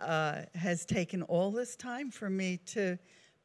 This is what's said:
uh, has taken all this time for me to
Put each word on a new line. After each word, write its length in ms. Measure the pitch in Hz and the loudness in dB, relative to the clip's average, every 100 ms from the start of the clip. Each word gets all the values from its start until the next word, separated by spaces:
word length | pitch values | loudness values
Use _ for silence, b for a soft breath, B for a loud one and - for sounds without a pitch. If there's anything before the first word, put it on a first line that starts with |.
uh, 420 | 135 160 156 - - | 0 2 2 0 -6
has 300 | 175 180 170 | -2 0 0
taken 380 | - 220 175 190 | 2 0 2 -2
all 280 | 170 170 190 | 2 4 4
this 260 | 220 240 - | 2 -4 -6
time 340 | 247 247 277 | -6 -6 -6
for 180 | - 208 | -6 -2
me 280 | 190 185 180 - | 0 0 -2 -4
to 320 | 226 196 180 b b b b | 0 0 0 b b b b